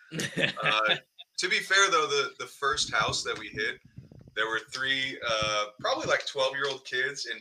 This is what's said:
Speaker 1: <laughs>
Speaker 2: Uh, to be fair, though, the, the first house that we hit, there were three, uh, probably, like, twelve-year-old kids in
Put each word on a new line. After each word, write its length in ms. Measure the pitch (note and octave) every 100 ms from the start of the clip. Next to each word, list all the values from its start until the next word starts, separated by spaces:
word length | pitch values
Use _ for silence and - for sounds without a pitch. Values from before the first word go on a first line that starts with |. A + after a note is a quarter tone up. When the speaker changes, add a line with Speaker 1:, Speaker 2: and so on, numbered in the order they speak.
| -
Speaker 1:
<laughs> 80 | E3 F#3+ - - -
Speaker 2:
Uh, 320 | D3+ G#2+ G#2+ - - - - -
to 100 | F#3
be 80 | G#3
fair, 320 | F3 F#3+ G3
though, 160 | E3 D3
the, 260 | C#3+ C3 -
the 80 | B2
first 480 | - C#3 D3 -
house 300 | A2+ A2+ -
that 160 | B2 A2
we 80 | G#2
hit, 320 | G#2+ A2 - - - - - - G#2+
there 120 | A2
were 120 | A2+ -
three, 460 | C3 C3 C3+ C3 C3+ A#2+
uh, 380 | A2 G#2+ G#2 G#2 -
probably, 260 | A3 C4+ C4+
like, 220 | C#3+ -
twelve-year-old 580 | C#3 C3 C#3 C#3+ B2+ -
kids 400 | B2+ C3+ C#3 A#2+
in 120 | A2